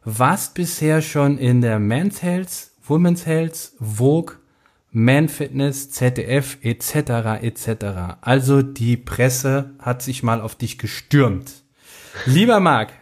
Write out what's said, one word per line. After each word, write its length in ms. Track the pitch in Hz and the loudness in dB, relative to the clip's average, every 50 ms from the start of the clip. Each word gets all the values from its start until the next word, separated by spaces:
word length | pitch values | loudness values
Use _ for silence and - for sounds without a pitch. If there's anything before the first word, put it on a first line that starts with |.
| _ | _
warst 500 | 113 107 110 127 139 180 - - - - | -10 -2 0 2 2 2 0 -2 -8 -6
bisher 480 | - 175 170 - - 151 156 156 160 151 | -6 -6 -6 -4 -2 0 2 2 2 0
schon 360 | - - 151 143 143 143 143 | 0 0 2 2 2 2 2
in 220 | 135 123 123 123 | 2 2 4 4
der 200 | 120 117 110 107 | 4 2 2 0
Men's 420 | 104 104 113 139 180 202 - - - | 0 0 0 0 0 -2 -4 -4 -4
Health, 460 | 175 180 185 185 - - - - - _ _ _ | -4 -4 -4 -4 -8 -10 -14 -16 -18 _ _ _
Women's 400 | - 147 160 175 175 170 175 - | -2 2 4 4 4 2 0 0
Health, 460 | 160 160 160 165 160 - - - - _ _ | -2 -2 0 -2 -2 -6 -10 -14 -16 _ _
Vogue, 560 | 113 107 107 107 123 135 151 165 165 - - - _ _ _ _ _ _ _ _ _ _ - | -10 -8 -2 2 2 4 4 2 0 -4 -10 -18 _ _ _ _ _ _ _ _ _ _ -2
Man 320 | 117 110 123 135 143 160 156 | 2 4 4 4 4 2 0
Fitness, 640 | - - 147 - 131 135 139 143 135 139 - - | -2 -6 -10 -8 -4 -2 -2 -2 -2 -4 -10 -12
Z 280 | - - 127 127 127 131 | -6 -2 -2 -2 -2 -2
D 60 | - | -4
F, 340 | - 127 143 135 - - - - | -2 -2 -2 -2 -4 -10 -6 -4
et 220 | 117 117 - - | -4 -4 -4 -6
cetera, 580 | - - 151 151 127 120 117 110 110 110 101 113 | -4 -4 -4 -2 -2 -2 -2 -2 -2 -4 -4 -4
et 160 | 117 - - | -6 -8 -6
cetera. 600 | - 113 113 - 107 101 95 90 90 87 85 - | -6 -6 -6 -4 -6 -8 -6 -6 -8 -8 -10 -8
Also 420 | - 120 127 139 131 131 139 139 135 | -2 0 2 2 4 4 4 4 4
die 340 | 139 - - 117 120 120 | 2 -2 -2 0 0 0
Presse 720 | 117 - - - - 123 131 127 - - 135 135 139 135 - - - | 0 -2 -6 -2 0 2 2 2 0 -2 -2 -2 -2 -2 -6 -12 -10
hat 220 | - 127 123 127 - | -6 -6 -6 -4 -6
sich 200 | 131 127 - - | -8 -8 -4 -2
mal 180 | 113 113 113 | -2 -2 -2
auf 140 | 107 110 - | -4 -8 -8
dich 240 | - 117 - - - | -8 -8 -8 -8 -8
gestürmt. 720 | - 104 - - - _ 151 143 135 113 95 90 - - - - _ _ _ _ _ - - - - - - - - | -10 -10 -10 -12 -2 _ 4 4 4 4 2 -2 -6 -12 -18 -20 _ _ _ _ _ -20 -20 -20 -20 -20 -16 -8 -2
Lieber 340 | 127 131 170 220 240 233 208 | 2 4 4 6 6 4 4
Marc, 320 | 185 165 143 113 110 - - - | 4 4 2 2 0 -4 -8 -16